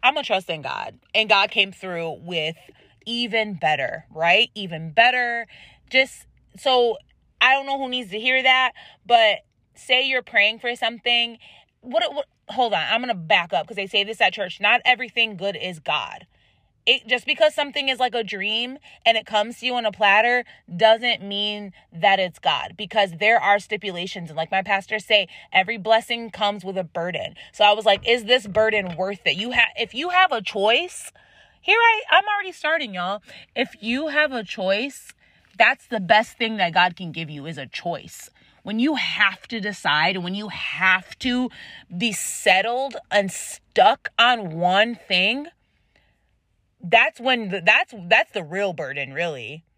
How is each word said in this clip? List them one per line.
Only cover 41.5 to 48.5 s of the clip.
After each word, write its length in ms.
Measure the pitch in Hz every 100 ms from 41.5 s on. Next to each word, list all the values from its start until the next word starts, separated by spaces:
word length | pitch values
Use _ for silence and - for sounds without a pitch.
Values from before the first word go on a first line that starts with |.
| - - - - 175
be 140 | 226
settled 840 | 196 - - - 185 208 240 269 - -
and 220 | 208 196
stuck 800 | - - - _ - 196 247 - -
on 320 | 240 240 196
one 420 | 160 175 190 220
thing, 540 | 233 - 180 190 247 294 _ _ _ _ _ _ _ _ _ _ _ _ _ 175
that's 320 | 226 262 -
when 300 | 247 254 214
the, 120 | 190
that's, 340 | 170 226 370 226 175
that's 240 | 220 -
the 100 | 208
real 280 | 160